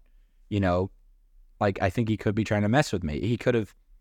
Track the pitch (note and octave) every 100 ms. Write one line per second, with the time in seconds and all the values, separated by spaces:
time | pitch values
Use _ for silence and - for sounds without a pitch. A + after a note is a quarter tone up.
0 | _ - _ _ - G#2 F#2+ F2 G2 -
1 | _ _ _ - - - G#2 F#2+ G2 B2
2 | A2 G#2 A2 G2+ G#2+ G#2 G#2 B2+ D3+ F#2+
3 | D#2 D2 G#2 A#2+ B2+ A#2+ G2+ - _ -